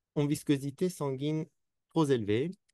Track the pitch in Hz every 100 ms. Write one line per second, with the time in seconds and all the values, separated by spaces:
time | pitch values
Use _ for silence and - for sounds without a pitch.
0 | _ - 147 147 - 139 139 131 180 -
1 | 143 131 143 156 165 _ _ _ _ 160
2 | 147 127 101 107 160 190 _